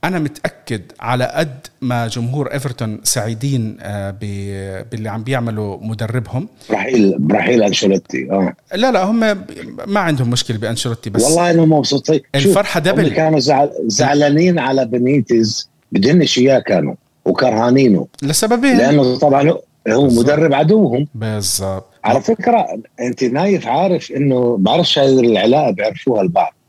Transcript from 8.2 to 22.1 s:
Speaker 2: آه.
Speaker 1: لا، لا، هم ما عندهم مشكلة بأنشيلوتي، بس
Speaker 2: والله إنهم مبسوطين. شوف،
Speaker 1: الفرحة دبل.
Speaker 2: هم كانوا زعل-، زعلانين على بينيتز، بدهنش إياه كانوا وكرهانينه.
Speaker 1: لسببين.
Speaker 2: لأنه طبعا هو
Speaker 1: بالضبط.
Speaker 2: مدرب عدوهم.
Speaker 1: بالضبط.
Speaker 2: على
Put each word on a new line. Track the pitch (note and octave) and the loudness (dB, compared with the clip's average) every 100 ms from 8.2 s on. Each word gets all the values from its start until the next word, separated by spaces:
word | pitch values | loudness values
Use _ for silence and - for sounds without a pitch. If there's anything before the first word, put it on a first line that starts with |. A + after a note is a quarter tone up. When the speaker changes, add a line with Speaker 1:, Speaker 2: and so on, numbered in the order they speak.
| C2+ | -4
Speaker 2:
آه. | F#2+ F#2 - _ | -2 -2 -4 _
Speaker 1:
لا، | - B3+ | -2 0
لا، | G#3+ | 0
هم | F#3+ A3+ A3 G3+ - - - - B2 | 0 0 0 -2 -8 -16 -16 -14 -4
ما | G3+ | -2
عندهم | F3 D3 A#2+ | 0 0 0
مشكلة | B2 - A2 | -2 -4 -4
بأنشيلوتي، | A2 A#2 B2+ A2+ A#2 | -4 -6 -6 -6 -6
بس | G2 | 0
Speaker 2:
والله | B2 E3 F3 | 2 2 2
إنهم | E3+ D#3+ | 4 4
مبسوطين. | D#3 A#2+ C#3 - D#3 - C#3 | 2 0 -4 0 -2 -2 0
شوف، | C#3 | 2
Speaker 1:
الفرحة | F#3+ G3+ F3+ | 2 0 -2
دبل. | D#3 D#3 D#3+ | 0 2 0
Speaker 2:
هم | |
كانوا | D#3+ D#3 D#3 | 2 2 2
زعل-، | C3 C#3 - - A2+ | 2 2 2 0 -4
زعلانين | G#2 C#3+ C#3+ D3 D3 F3+ E3+ | 0 2 2 4 4 2 2
على | C3 C3+ | 0 0
بينيتز، | A#2+ A#2+ B2 C#3+ A#2+ A#2 A2 G#2 - _ _ | 0 0 2 0 2 2 2 -2 -10 _ _
بدهنش | - G#2+ F3 D3 - | 0 4 4 4 2
إياه | B2+ C3 | 4 4
كانوا | - F#2 D2 - _ _ | 2 0 0 -6 _ _
وكرهانينه. | - F#2 B2+ A2 A#2+ C3 C3 F#2+ - - | -4 0 0 2 2 4 4 2 0 -8
Speaker 1:
لسببين. | C#3 D3+ G#3+ A#3+ C4+ B3 | -4 -2 0 2 2 4
Speaker 2:
لأنه | C3 D3 B2+ B2+ | 4 4 2 2
طبعا | D3 C3+ D3 | 2 4 2
هو | E3+ - _ A2+ | 0 -6 _ -2
Speaker 1:
بالضبط. | A#2 C#3 A#2 | 2 4 4
Speaker 2:
مدرب | A#2 D3 D#3+ | 4 2 2
عدوهم. | C3+ D#3 A3 E3+ B2 D3 | 2 4 4 2 0 -4
Speaker 1:
بالضبط. | A2+ A2 G#2+ G2 - G2 F#2+ - _ | -6 -6 -4 -4 -4 -4 -6 -10 _
Speaker 2:
على | - | -2